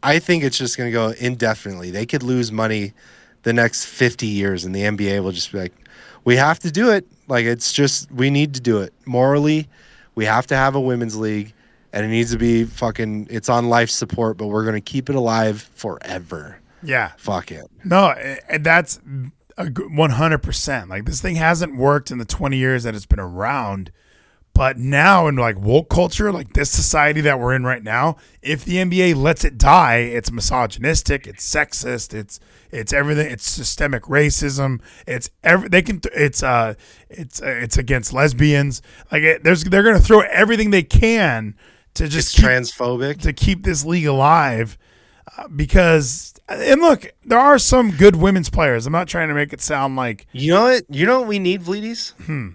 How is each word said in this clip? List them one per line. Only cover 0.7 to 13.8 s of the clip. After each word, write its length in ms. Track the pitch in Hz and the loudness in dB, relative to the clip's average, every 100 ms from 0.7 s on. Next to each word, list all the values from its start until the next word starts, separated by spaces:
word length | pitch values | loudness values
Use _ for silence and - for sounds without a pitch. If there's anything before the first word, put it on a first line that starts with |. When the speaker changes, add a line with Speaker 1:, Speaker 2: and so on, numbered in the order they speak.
| - | -6
Speaker 1:
gonna 140 | 123 | -4
go 200 | 117 110 | -2 -4
indefinitely. 800 | 113 123 123 117 110 101 92 87 | -4 -8 -4 -4 -4 -8 -12 -10
They 140 | 92 117 | -10 -6
could 160 | 147 | -6
lose 260 | 123 127 117 | -2 -2 -2
money 440 | 110 110 110 101 - _ - _ _ | -4 -4 -4 -6 -12 _ -20 _ _
the 100 | - | -2
next 320 | 117 117 - | 0 0 0
fifty 420 | - - 123 117 113 | -8 -2 -2 0 -6
years, 380 | 101 98 92 | -2 -2 -4
and 100 | 90 | -6
the 100 | 95 | -4
N 120 | 104 104 | -4 -2
B 140 | 101 | -2
A 120 | 98 | -2
will 80 | 95 | -4
just 220 | 87 - | -6 -8
be 60 | 101 | -8
like, 160 | 90 _ _ - - - | -10 _ _ -20 -20 -8
"We 100 | - | 0
have 240 | 123 139 160 | 2 2 0
to 120 | 175 | -2
do 180 | 156 240 | 0 2
it. 160 | 208 - _ _ | 2 -2 _ _
Like, 160 | 127 | -2
it's 280 | 117 117 - | 0 -2 -4
just, 380 | - 143 - - | 0 0 -2 -8
we 200 | 123 135 | -2 0
need 240 | 139 147 | 0 -2
to 60 | 135 | -2
do 180 | 120 107 | -2 0
it. 140 | 98 _ | -2 _
Morally, 640 | - 123 131 143 151 156 151 _ - - _ - | -6 0 2 2 2 0 -4 _ -20 -20 _ -4
we 80 | |
have 240 | 107 113 127 | 0 0 0
to 80 | 135 | 0
have 180 | 135 | 0
a 60 | 139 | 0
women's 340 | 131 123 113 | -2 -2 -4
league, 380 | 107 110 107 104 _ _ _ _ | -4 -4 -4 -6 _ _ _ _
and 120 | 104 | -6
it 40 | 107 | -2
needs 240 | 113 117 | 0 0
to 60 | 117 | 0
be 260 | 117 117 | 2 2
fucking, 640 | 113 - 117 110 110 104 107 | 0 -4 -6 -4 -6 -6 -8
it's 180 | 113 107 | -10 -2
on 200 | 120 120 | 0 2
life 220 | 120 | 2